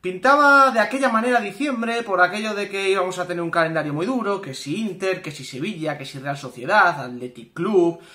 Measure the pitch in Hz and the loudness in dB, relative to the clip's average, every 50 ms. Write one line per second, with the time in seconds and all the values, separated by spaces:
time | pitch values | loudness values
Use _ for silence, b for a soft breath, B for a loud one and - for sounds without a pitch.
0 | - 185 185 180 - 262 285 294 294 285 277 277 269 262 240 226 208 - 254 269 | -6 -8 -8 0 4 4 6 6 8 8 8 8 8 6 6 2 2 2 0 0
1 | 277 247 226 220 226 247 247 233 214 202 196 - 277 302 262 226 233 226 233 233 | 0 2 2 2 2 2 2 2 0 -2 -6 -4 -4 -4 -2 -4 -4 -2 -4 -4
2 | 233 220 190 180 180 175 185 214 220 220 208 202 202 196 196 196 196 190 196 196 | -2 -2 2 4 4 2 2 -4 -4 -4 -4 -4 -6 -4 -4 -2 0 0 2 2
3 | 180 185 180 175 180 175 175 170 170 170 165 170 160 160 165 160 151 147 143 147 | 0 -2 -2 -6 -6 -4 -4 -4 -4 0 2 2 2 2 0 -2 -2 -2 -2 -2
4 | 175 220 269 247 214 202 202 190 196 143 131 - - 143 156 208 226 202 175 180 | -2 -2 -2 -2 -2 -2 -4 -4 -6 -10 -12 -12 -8 -6 -4 -4 -4 -4 -6 -4
5 | 190 190 185 180 - - 143 - 135 - - 127 151 208 214 160 156 156 147 139 | -4 -4 -4 -4 -6 -12 -12 -12 -14 -12 -10 -8 -8 -8 -6 -6 -6 -6 -6 -6
6 | 135 - - 139 127 143 139 139 - 127 - 123 117 151 202 214 190 175 160 143 | -10 -12 -12 -10 -8 -8 -8 -8 -8 -14 -12 -12 -4 0 2 4 4 4 2 -2
7 | 131 123 123 120 123 123 123 117 113 _ _ - 170 202 214 185 170 170 165 170 | -8 -10 -10 -10 -10 -12 -12 -16 -20 _ _ -4 -2 2 4 4 4 4 0 -4
8 | B B B | B B B